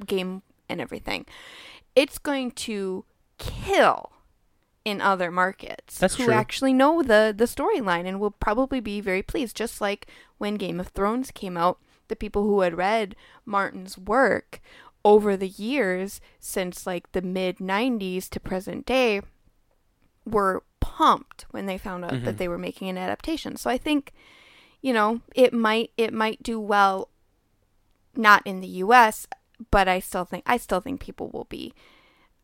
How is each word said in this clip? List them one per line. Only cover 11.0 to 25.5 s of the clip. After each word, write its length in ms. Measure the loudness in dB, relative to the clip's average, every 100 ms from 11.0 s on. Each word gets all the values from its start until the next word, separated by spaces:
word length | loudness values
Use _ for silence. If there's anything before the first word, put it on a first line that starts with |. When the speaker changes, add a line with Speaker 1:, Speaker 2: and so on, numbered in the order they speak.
| 0 0 -6
Speaker 1:
came 260 | -10 -8 0
out, 220 | 0 0 _ _ -12
the 60 | -8
people 260 | -4 -2
who 160 | 2 4
had 160 | 2 2
read 400 | 0 0 -2 -8 -20 -20 -4
Martin's 500 | -2 -2 -6 -14 -12
work 640 | -2 2 4 2 -4 -16 -20 -20 -20 _ 6
over 300 | 6 6 0
the 100 | -4
years 720 | -6 -4 0 0 -2 -6 -10 -20 _
since, 480 | -8 -6 -4 -6 -8
like, 240 | -8 -6
the 100 | -6
mid 380 | -4 -2 -2 -4
nineties 680 | -2 0 0 -2 -4 -6 -8
to 100 | -10
present 440 | -6 -6 -6 -8 -2
day 360 | 2 2 0 -6 _ _ _ _ _ _ _ _ _ -2
were 360 | 0 2 0 -6 _
pumped 680 | -6 2 4 4 -2 -20 -14
when 160 | -10 -8
they 120 | -8
found 260 | -8 -8
out 80 | -6
Speaker 2:
Mm-hmm. 120 | -6
Speaker 1:
that 140 | -4 -4
they 100 | -4
were 100 | -6
making 300 | -8 -10 -8
an 100 | -6
adaptation. 580 | -6 -6 -6 -6 -8 -8
So 140 | -4
I 80 | -4
think, 340 | 0 -2 -2 -14 -20 -20 -20 -20 _ _
you 120 | 0
know, 280 | 2 2 0 -2
it 180 | 4 4